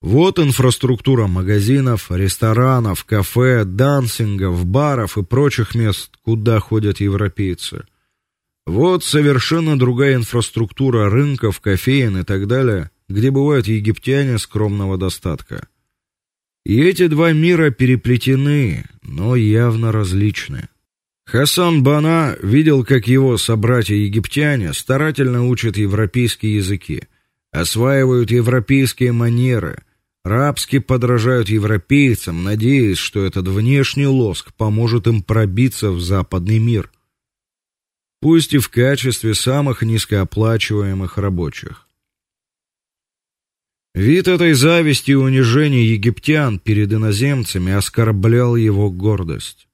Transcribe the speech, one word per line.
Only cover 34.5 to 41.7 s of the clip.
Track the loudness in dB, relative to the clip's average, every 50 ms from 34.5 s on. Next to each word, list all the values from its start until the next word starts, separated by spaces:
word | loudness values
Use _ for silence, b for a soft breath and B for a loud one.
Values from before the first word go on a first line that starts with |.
| -8
поможет | _ -2 -2 0 0 0 0 0 0 0 0
им | -2 -2 -2
пробиться | -2 0 0 0 0 0 0 0 0 0 -2 -4 -4
в | -2 -2
западный | -2 -2 -2 -2 -2 -2 -4 -4 -2 0 0 0
мир, | 2 0 0 -2 -4 -6 _ _ _ _ _ _ _ _ _ _ _ _ _ _ _ _ _ _ _ _ _ _ _ _ _ _
пусть | 2 4 4 4 4 2 0
и | 0
в | 0 0
качестве | 0 0 2 2 2 0 -2 -4 -4 -2 -2 -2 -2
самых | -2 -2 0 0 0 0 -2 -2 -2 -2
низкооплачиваемых | -2 -2 -2 -2 -2 -2 -2 -2 -2 -2 0 0 0 2 0 -2 -2 -2 -2 -2 -2 -4 -4 -6 -6 -6 -4
рабочих. | -4 -2 -2 -2 -4 -6 -8 -10 -16 -16